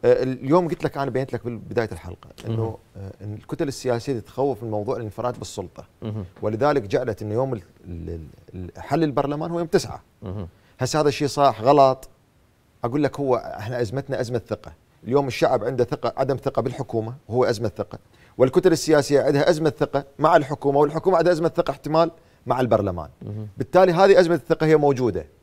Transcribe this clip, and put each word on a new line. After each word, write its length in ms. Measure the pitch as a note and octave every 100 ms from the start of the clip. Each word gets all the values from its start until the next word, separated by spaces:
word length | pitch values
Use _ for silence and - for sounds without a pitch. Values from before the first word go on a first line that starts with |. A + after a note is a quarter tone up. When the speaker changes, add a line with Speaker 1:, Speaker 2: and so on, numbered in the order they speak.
| B2
Speaker 1:
آه، 180 | B2
اليوم 440 | C3 C3 C3+ E3 F3
قلت 160 | F3
لك 140 | D3 D3+
انا 140 | C#3
بينت 220 | B2 C3+
لك 140 | A#2+ A#2
بدايه 420 | A#2 - A2 A2+
الحلقه 380 | F2 F2 F2 - - A2
انه، 80 | A2+
Speaker 2:
مهم. 200 | A2+ A2 _ -
Speaker 1:
آه، 140 | G2 -
إن 100 | G2+
الكتل 340 | G#2 - D3+ D#3
السياسيه 520 | B2+ B2+ A#2 A2+ B2+
تتخوف 440 | - - C#3 A#2+
من 80 | A#2
موضوع 260 | G#2+ G#2 A#2+
الانفراد 420 | A2+ G2+ A#2 A#2+
بالسلطه، 460 | G#2+ - F#2 - - _
Speaker 2:
مهم. 240 | A2+ G#2+ F#2 -
Speaker 1:
ولذلك 400 | G#2 G#2+ C#3 D3
جعلت 400 | G2+ C3 B2+ G#2
انه 120 | G#2+
يوم 200 | G#2+ C3+
ال-، 80 | B2 - _ -
ال-، 320 | F2 E2 E2+ D#2 - _ -
ال-، 260 | F2+ -
حل 220 | - C#3+
البرلمان 480 | D#3+ C#3 C#3 D3 E3
هو 80 | E3+
يوم 80 | E3+
تسعة. 340 | F#3 A2 - _ _
Speaker 2:
مهم. 260 | G#2 G2 F2 _ _ _
Speaker 1:
هسه 220 | B2+ D#3
هذا 60 | D3
الشيء 200 | C3+ D3
صح 340 | D3 C#3 A2
غلط؟ 480 | A2+ D3 C3+ C3 - _ _ _ _ _ _ _
اقول 200 | A#2+ C3+
لك 160 | C#3+ -
هو 160 | C#3 B2
احنا 460 | - - G#2 B2
ازمتنا 400 | A#2 B2+ C3+ B2+
ازمه 200 | A#2 A#2+ -
ثقه، 240 | G#2 - - _ _
اليوم 240 | - C3+ C#3
الشعب 360 | - D#3+ A#2
عنده 200 | G#2+ C3
ثقه، 300 | B2 D3 A#2 -
عدم 200 | C3 C3+
ثقه 240 | - -
بالحكومه 520 | A#2 A#2+ C3 A#2 A2 C3 _
وهو 140 | A#2
ازمه 280 | A2+ A2 A2+ -
ثقه، 220 | G2+ - _ _ _ -
والكتل 340 | C3 F3+ F3+
السياسيه 500 | E3 - D3+ C3+ C#3+
عندها 280 | B2 C#3+ D3
ازمه 200 | D#3+ D#3
ثقه 340 | - C#3 C#3 C#3+ _
مع 160 | D3+ E3+
الحكومه، 440 | C3+ D3 C#3 C#3
والحكومه 380 | D3 D#3+ E3+ F3+
عندها 160 | E3
ازمه 160 | E3+ D#3+
ثقه 220 | E3 E3+
احتمال 400 | C#3 - D#3+ E3 - _ _ -
مع 160 | B2
البرلمان. 480 | B2+ A2 G2 F2 D2+ -
Speaker 2:
مهم. 260 | G#2+ G#2 G#2+ -
Speaker 1:
بالتالي 340 | C3+ F3+ F#3
هذه 280 | E3+ G3 F#3+
ازمه 160 | F3 E3
الثقه 320 | - E3 D#3+
هي 100 | D#3
موجوده 480 | D3 C3 B2 F2+ D#2 _